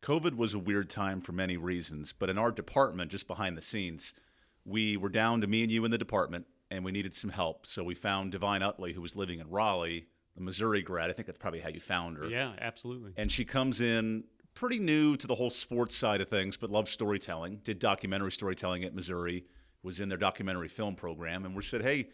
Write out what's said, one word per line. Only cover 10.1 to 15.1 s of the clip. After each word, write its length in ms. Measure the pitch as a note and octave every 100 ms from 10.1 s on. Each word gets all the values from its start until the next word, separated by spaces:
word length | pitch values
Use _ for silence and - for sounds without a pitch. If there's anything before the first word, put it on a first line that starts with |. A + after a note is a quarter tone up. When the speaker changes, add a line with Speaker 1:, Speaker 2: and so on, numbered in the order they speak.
| _ _ -
Speaker 1:
a 60 |
Missouri 400 | F#2 F#2 A2+ G#2
grad. 300 | F#2 F2+ E2
I 20 |
think 140 | F2+ F#2
that's 100 | -
probably 220 | F#2+ E2
how 100 | D#2+
you 100 | D#2+
found 380 | - F2+ E2+ D#2
her. 80 | D#2
Speaker 2:
Yeah, 280 | A#2+ C3 G#2+
absolutely. 540 | A#2 - B2 B2 G#2 F#2
Speaker 1:
And 160 | G#2
she 140 | - A#2
comes 340 | C3+ C3 A#2+
in 440 | A#2 A2+ A2 A2 - _ _ -
pretty 240 | B3 A3+
new 360 | F3+ D3+ D3+